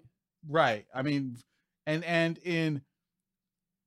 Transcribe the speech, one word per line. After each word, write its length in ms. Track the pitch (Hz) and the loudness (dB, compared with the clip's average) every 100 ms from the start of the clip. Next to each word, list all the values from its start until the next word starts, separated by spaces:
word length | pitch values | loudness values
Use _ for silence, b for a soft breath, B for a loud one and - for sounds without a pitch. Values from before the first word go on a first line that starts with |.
| - _ _ _ 156 | -16 _ _ _ -2
right. 360 | 151 139 107 - | 2 4 2 -4
I 80 | 127 | -4
mean, 360 | 139 143 131 120 - _ _ _ - | -2 -2 -2 -8 -18 _ _ _ -4
and, 180 | 156 | -4
and 340 | 170 170 165 165 | 0 0 2 -2
in, 420 | 180 170 160 147 - _ _ _ _ _ _ _ _ _ | -2 0 0 -2 -6 _ _ _ _ _ _ _ _ _